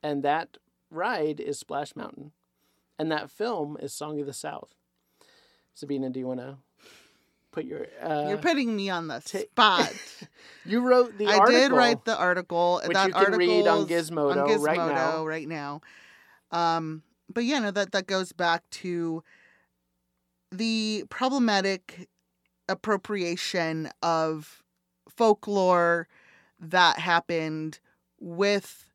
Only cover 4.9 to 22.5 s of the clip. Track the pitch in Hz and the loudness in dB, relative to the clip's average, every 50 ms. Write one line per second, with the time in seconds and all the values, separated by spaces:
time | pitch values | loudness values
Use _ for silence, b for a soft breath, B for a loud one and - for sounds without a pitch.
4.9 | _ _ _ _ _ b b b b b b b b b b b b - - 139 | _ _ _ _ _ b b b b b b b b b b b b -18 -8 -6
5.9 | 143 139 135 131 127 131 127 127 127 127 123 131 139 135 _ _ _ b b b | -4 -4 -4 -4 -6 -6 -6 -6 -8 -8 -10 -14 -16 -20 _ _ _ b b b
6.9 | b b b b b b b b b _ _ _ _ - - - - 156 - - | b b b b b b b b b _ _ _ _ -10 -10 -8 -8 -10 -12 -12
7.9 | - - - 165 156 147 147 147 - - - 359 339 277 269 233 226 208 196 196 | -14 -12 -8 -6 -4 -4 -2 -2 -4 -2 0 0 0 0 0 -2 -4 -4 -4 -4
8.9 | 185 175 165 156 143 120 - - - 196 - - _ - 233 214 190 175 - - | -4 -6 -6 -8 -10 -10 -12 -10 -8 -8 -8 -6 _ 4 6 6 6 4 2 0
9.9 | - - - - - - - - B B B B B B B - 196 233 247 254 | -2 -10 -16 -18 -20 -20 -20 -20 B B B B B B B -2 -2 0 4 6
10.9 | 247 254 247 240 214 202 208 208 208 214 196 233 247 240 262 277 254 254 247 240 | 6 6 6 4 2 -2 0 4 6 8 8 8 8 8 6 6 6 6 6 4
11.9 | 233 - _ 226 226 - - 180 180 175 175 _ 175 170 175 175 180 175 - 160 | 4 0 _ -2 -2 0 2 0 0 0 -2 _ 0 2 2 2 2 0 0 0
12.9 | 175 190 190 196 185 185 190 202 190 185 180 180 180 175 175 170 165 165 160 151 | 2 2 2 2 4 4 4 4 4 2 2 4 4 4 4 4 4 2 2 0
13.9 | 165 170 165 156 165 160 147 143 139 143 139 143 147 147 147 151 160 180 170 160 | 0 -2 -2 -2 -2 0 0 2 2 2 2 2 2 2 2 0 0 0 0 -2
14.9 | 147 139 - 160 160 160 160 156 156 160 156 160 165 151 143 143 143 156 B B | 0 0 0 0 -2 -2 -4 -6 -6 -8 -8 -8 -10 -10 -8 -10 -12 -12 B B
15.9 | B B B B B B B B B B B _ - 170 170 165 165 165 165 156 | B B B B B B B B B B B _ -2 0 2 2 2 0 -2 -4
16.9 | 156 160 - _ _ _ _ _ - 233 240 233 294 285 226 208 190 202 202 175 | -8 -10 -14 _ _ _ _ _ -6 -4 -2 0 0 0 -2 -2 -2 -2 -4 -2
17.9 | - 196 185 - 196 190 185 175 - 170 180 170 170 175 _ _ - - - 180 | -2 -4 -4 -2 -2 -4 -4 -4 -4 _ 0 2 2 0 _ _ -18 -12 -8 -6
18.9 | 175 170 170 165 160 165 165 b b b b b b b b b b _ _ _ | -4 -4 -4 -4 -6 -6 -10 b b b b b b b b b b _ _ _
19.9 | _ _ _ _ _ _ _ _ _ _ _ _ - 185 226 226 220 220 220 214 | _ _ _ _ _ _ _ _ _ _ _ _ -8 -4 -2 -2 0 0 0 -2
20.9 | 214 208 - - - - 254 262 254 277 247 226 208 196 190 190 196 185 _ - | -2 -4 -6 -8 -8 -2 -2 0 2 2 2 2 2 2 0 0 -2 -4 _ -16
21.9 | - - 180 _ _ _ _ _ _ _ _ _ | -20 -20 -20 _ _ _ _ _ _ _ _ _